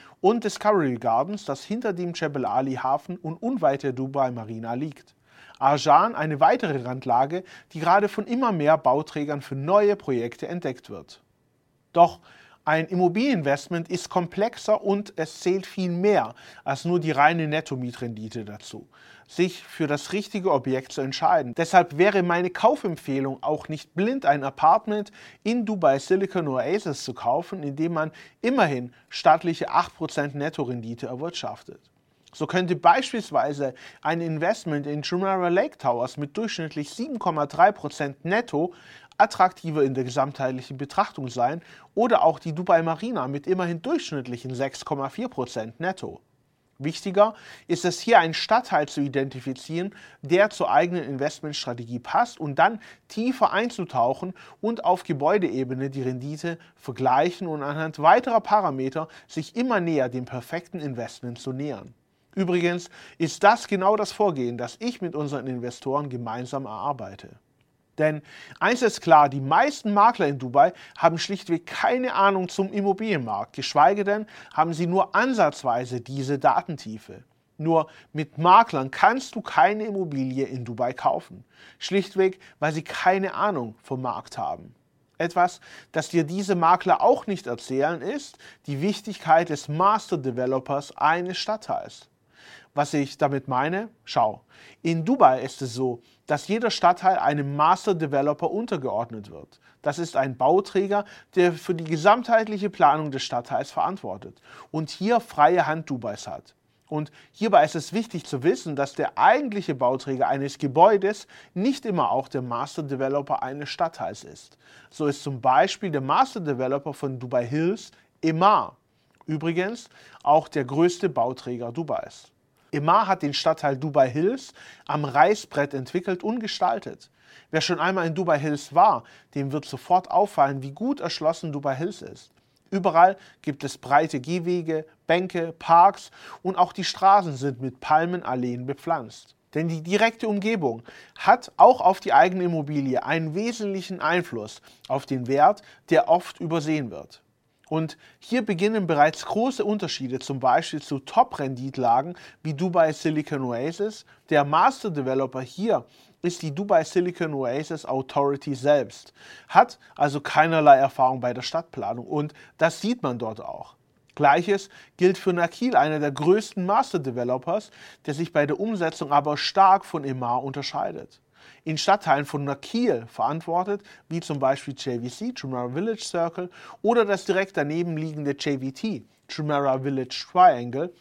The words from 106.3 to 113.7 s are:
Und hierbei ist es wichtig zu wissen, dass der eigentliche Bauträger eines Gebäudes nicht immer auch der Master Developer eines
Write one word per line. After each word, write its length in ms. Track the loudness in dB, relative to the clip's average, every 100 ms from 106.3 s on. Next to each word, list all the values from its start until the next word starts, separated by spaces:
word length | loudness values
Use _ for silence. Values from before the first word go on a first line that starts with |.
| -14 -16 _ _ _ -8
Und 240 | -6 -8 -12 _
hierbei 320 | -6 4 4
ist 120 | 4 0
es 180 | -6
wichtig 320 | -4 -4 -8 -8
zu 160 | -2
wissen, 340 | 0 0 -2 -4
dass 160 | -4
der 240 | -4 -4 4
eigentliche 580 | 6 6 2 -6 -4
Bauträger 540 | -2 0 0 -4 -2 0
eines 300 | 0 -4 -4
Gebäudes 680 | -2 6 6 6 2 -4 -10 -20 -12
nicht 320 | -4 -2 -2 -2
immer 240 | 0 0
auch 180 | 0 -4
der 140 | -6
Master 400 | -6 -6 -6 -8
Developer 600 | -6 -4 -2 -2 -2 -4
eines 280 | -6 -8 -8